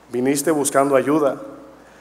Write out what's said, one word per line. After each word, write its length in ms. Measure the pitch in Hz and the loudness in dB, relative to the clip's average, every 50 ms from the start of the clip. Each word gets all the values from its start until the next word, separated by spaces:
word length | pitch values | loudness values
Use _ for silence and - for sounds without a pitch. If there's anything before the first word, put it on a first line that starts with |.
| - - | -14 -8
Viniste 380 | - 120 123 135 143 143 143 175 | -6 -2 0 0 0 0 0 0
buscando 460 | 160 151 139 139 - 139 135 143 143 | 0 0 0 0 2 2 2 4 2
ayuda. 400 | 131 120 131 147 160 147 135 123 - - - - - - - - - - - - - | 2 2 2 2 2 2 0 -2 -4 -8 -16 -18 -20 -20 -20 -20 -20 -20 -20 -20 -20